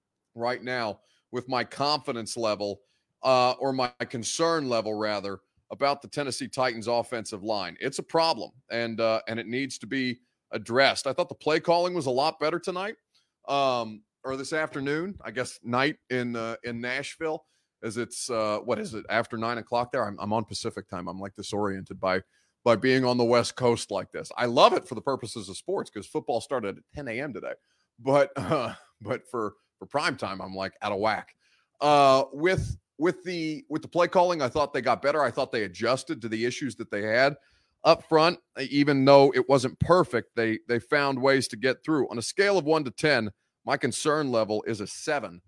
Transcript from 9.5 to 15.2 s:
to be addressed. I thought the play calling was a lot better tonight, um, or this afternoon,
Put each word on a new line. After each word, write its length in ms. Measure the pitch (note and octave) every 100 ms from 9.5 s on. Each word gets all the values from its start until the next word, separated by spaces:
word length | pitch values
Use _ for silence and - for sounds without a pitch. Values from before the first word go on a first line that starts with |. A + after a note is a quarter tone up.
| B2 C3+ -
to 80 | G#2+
be 320 | C3 B2+ A#2+ _ _ _
addressed. 540 | A2 G#2+ A#2+ C3+ G2 C3+
I 80 |
thought 160 | C3 F3
the 60 | -
play 240 | - D#3+
calling 340 | D#3+ E3+ F3+
was 140 | F3+ C3+
a 40 |
lot 280 | B2 D3+ D#3
better 200 | D3+ E3+
tonight, 360 | F3+ F3+ G3+ A3+ _ _ _ _ -
um, 540 | C#3 C3+ B2 A2+ G#2+ _ _
or 120 | C3 C3+
this 180 | C3+
afternoon, 640 | D#3+ D#3 D3 C#3 D3+ F#3 G3